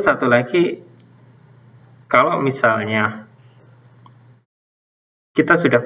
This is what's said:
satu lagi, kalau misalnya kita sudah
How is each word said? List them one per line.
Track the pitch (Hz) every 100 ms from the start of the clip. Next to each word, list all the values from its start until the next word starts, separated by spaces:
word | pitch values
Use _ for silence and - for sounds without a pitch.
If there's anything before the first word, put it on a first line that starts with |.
| 156
satu | 131 131
lagi, | 120 123 180 170 - - - _ _ _ _ _ _ _ - - - -
kalau | 123 147 170
misalnya | 139 131 120 110 107 110 107 - - - - _ _ _ _ _ - _ _ _ _ _ _ _ _ _ _ _ _
kita | - 156 170
sudah | - 117